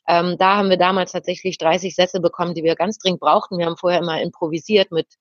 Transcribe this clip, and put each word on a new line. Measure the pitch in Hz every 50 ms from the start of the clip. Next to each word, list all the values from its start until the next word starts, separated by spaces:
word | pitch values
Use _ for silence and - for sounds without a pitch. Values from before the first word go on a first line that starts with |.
| -
Ähm, | 165 170 170 180 180 170 156
da | 185 190 202
haben | 208 196 190
wir | 185
damals | 175 175 185 190 185 180 -
tatsächlich | - 175 - 180 185 - - 185 160 -
dreißig | 160 160 175 175 185 180 -
Sessel | 180 180 180 - 185
bekommen, | 165 165 - - 175 175 160
die | 170 156
wir | 165 151
ganz | - 170 208 214
dringend | - - 190 175 -
brauchten. | 143 151 170 208 - - 190 175
Wir | 170
haben | 165 170
vorher | - 185 175 180 160
immer | 175 165 160 131
improvisiert | 135 180 - - 175 156 165 156 - - 214 196 190 -
mit, | 165 160 - _ _ _